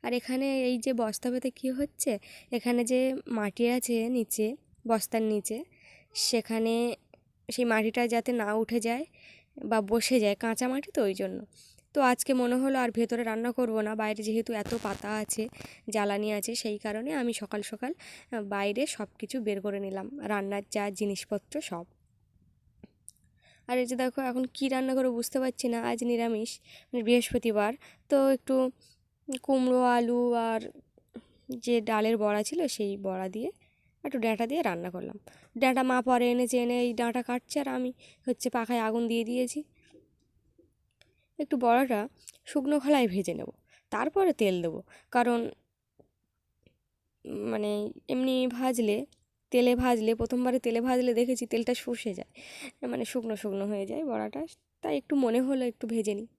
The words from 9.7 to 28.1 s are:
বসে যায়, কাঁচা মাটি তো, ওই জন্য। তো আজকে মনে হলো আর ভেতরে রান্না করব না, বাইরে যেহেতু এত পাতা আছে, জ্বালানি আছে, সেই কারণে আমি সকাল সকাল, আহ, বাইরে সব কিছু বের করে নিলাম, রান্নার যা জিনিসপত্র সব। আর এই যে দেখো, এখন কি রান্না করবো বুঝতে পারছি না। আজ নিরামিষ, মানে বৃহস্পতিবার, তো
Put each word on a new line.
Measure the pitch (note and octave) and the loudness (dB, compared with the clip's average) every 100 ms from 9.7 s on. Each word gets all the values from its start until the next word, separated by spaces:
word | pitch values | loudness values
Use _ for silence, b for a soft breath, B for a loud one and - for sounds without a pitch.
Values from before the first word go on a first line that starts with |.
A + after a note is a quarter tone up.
| A3+ | 0
বসে | G3+ A#3 - B3+ | 2 2 4 4
যায়, | G#3 G3+ | 4 2
কাঁচা | A3+ A3+ B3+ | 0 0 0
মাটি | C4 D4 | -2 -2
তো, | D#4+ | 0
ওই | G#3 | 0
জন্য। | F#3+ F#3+ F#3 G#3 B B B _ | 0 -4 -6 -12 B B B _
তো | D4 | 2
আজকে | C4 B3 - | 4 4 2
মনে | B3+ B3 B3+ | 2 2 2
হলো | C4+ C4+ | 2 2
আর | B3 | 0
ভেতরে | A#3 A#3 A#3+ | 0 0 0
রান্না | A#3 A3 A#3 | -2 -2 -2
করব | A#3+ B3 A3 | 0 0 0
না, | G#3+ | -2
বাইরে | A3 G#3+ G#3+ | -2 -2 -2
যেহেতু | G#3+ A3 A3+ | 0 0 0
এত | A3+ G#3 A#3 | -4 -4 -4
পাতা | G#3 G3 G#3 G#3+ | -4 -6 -4 -4
আছে, | G#3+ - A3 B B B - | -4 -4 -6 B B B -4
জ্বালানি | G#3+ G3+ G3+ G#3 | 0 0 0 0
আছে, | G#3 G3+ | -2 -4
সেই | A#3 A3+ G#3 | -4 -4 -4
কারণে | A3 G#3 B3+ | -4 -6 -4
আমি | D#4 A#3+ | -2 -2
সকাল | A3+ G3+ G#3 | -2 -4 -6
সকাল, | G#3 G#3+ B3+ | -6 -8 -8
আহ, | F4 - - - A#3 G3+ | -8 -12 -20 -10 -8 -4
বাইরে | G3+ G3+ G#3 D4 | -2 0 0 -2
সব | - G#3 _ | -4 -10 _
কিছু | G#3 C4 | -8 -4
বের | G#3+ G3+ | -2 -2
করে | G3+ G3+ | -2 -4
নিলাম, | G3 F#3+ G3+ C#4+ G3+ | -4 -6 -8 -10 -4
রান্নার | G#3 G3 G3+ G3+ | -2 -2 -4 -4
যা | G#3+ G3+ | -4 -4
জিনিসপত্র | F#3+ G3+ G3 - G#3 _ - | -2 -4 -4 -4 -6 _ -8
সব। | - E3+ F3 _ _ _ _ _ _ _ _ _ - _ - _ _ b b b - | -6 -10 -10 _ _ _ _ _ _ _ _ _ -20 _ -20 _ _ b b b -2
আর | B3 | 0
এই | B3 | 0
যে | B3 | 0
দেখো, | B3+ - | 0 0
এখন | B3 B3 B3+ | -4 -2 -4
কি | - C4+ | -2 0
রান্না | C4 C4 | 0 2
করবো | C4 B3+ | 2 2
বুঝতে | A#3 A#3 C4+ | 0 -2 -2
পারছি | C4 - B3+ | -2 -2 -2
না। | A#3 A#3+ | -2 -2
আজ | A#3 | -2
নিরামিষ, | A#3+ A#3+ A#3 A3 A3+ - B B | 0 0 0 -2 -4 -10 B B
মানে | B B3 | B -4
বৃহস্পতিবার, | A3 A#3+ - B3 A#3 G#3 G#3 B3+ B B | 4 4 4 0 2 2 0 -2 B B
তো | _ | _